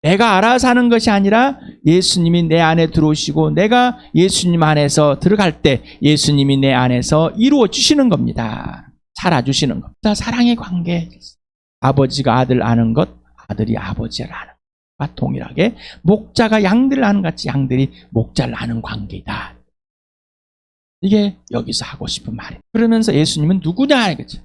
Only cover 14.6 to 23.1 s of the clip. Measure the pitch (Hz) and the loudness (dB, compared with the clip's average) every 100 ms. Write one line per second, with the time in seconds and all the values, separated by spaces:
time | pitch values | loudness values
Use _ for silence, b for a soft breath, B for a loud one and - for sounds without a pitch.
14.6 | _ _ _ _ 143 - - 131 - 131 | _ _ _ _ -10 -6 -6 -6 -8 -2
15.6 | 202 - B B 156 208 - - 226 220 | -2 -2 B B 0 0 0 -2 2 2
16.6 | 196 220 262 269 226 202 175 - - 135 | 2 2 2 2 0 0 -2 -6 -6 -2
17.6 | 135 127 135 B B 113 113 - 123 117 | -2 0 -2 B B -4 -2 -2 -4 -4
18.6 | 117 113 110 107 101 95 - 104 - - | -8 -8 -8 -12 -10 -14 -12 -12 -12 -20
19.6 | _ _ _ _ _ _ _ _ _ _ | _ _ _ _ _ _ _ _ _ _
20.6 | _ _ _ _ 190 214 202 - _ 120 | _ _ _ _ 0 2 0 -4 _ -8
21.6 | 117 - - - - - - 113 - - | -6 -8 -8 -10 -10 -8 -10 -12 -12 -18
22.6 | _ 220 226 226 220 | _ -2 2 2 2